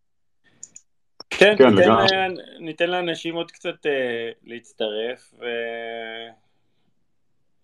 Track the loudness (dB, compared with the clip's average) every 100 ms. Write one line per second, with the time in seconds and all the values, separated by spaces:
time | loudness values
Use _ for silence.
0 | _ _ _ _ _ _ -20 -20 _ _
1 | _ -20 -6 4 4 8 6 8 6 6
2 | 4 0 -2 -6 -14 -16 -12 -4 -2 -2
3 | -4 -6 -8 -8 -8 -10 -12 -8 -4 -2
4 | -2 -4 -8 -12 -16 -18 -16 -8 -6 -6
5 | -8 -10 _ _ -10 -8 -8 -10 -12 -12
6 | -12 -14 -16 -20 _ _ _ _ _ _
7 | _ _ _ _ _ _